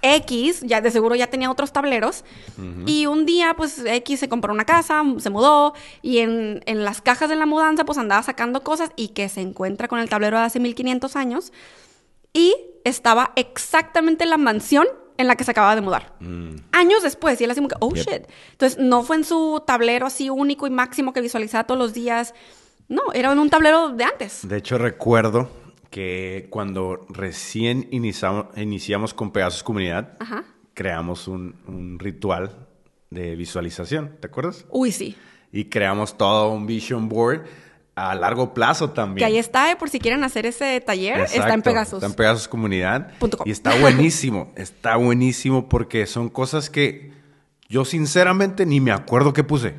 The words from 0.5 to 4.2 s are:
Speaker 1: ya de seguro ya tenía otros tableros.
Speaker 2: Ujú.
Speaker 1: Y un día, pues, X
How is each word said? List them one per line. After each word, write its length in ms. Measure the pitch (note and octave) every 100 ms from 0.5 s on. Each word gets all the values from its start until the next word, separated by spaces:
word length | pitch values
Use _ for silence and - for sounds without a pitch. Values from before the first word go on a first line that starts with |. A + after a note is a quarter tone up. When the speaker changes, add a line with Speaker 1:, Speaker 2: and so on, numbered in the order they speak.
| F4
Speaker 1:
ya 180 | B3+ A3
de 100 | A3+
seguro 240 | A#3 A3
ya 140 | A#3+ B3
tenía 220 | C4 B3+
otros 220 | C4 C#4+
tableros. 520 | C#4+ C#4+ B3 G#3+ F#4+ - - - -
Speaker 2:
Ujú. 240 | F3+ F2 F2
Speaker 1:
Y 200 | D4+ D4
un 200 | D4+ D#4
día, 280 | F4 E4 E4
pues, 220 | D#4 C#4+
X 340 | A#3+ A#3 A#3+ C4+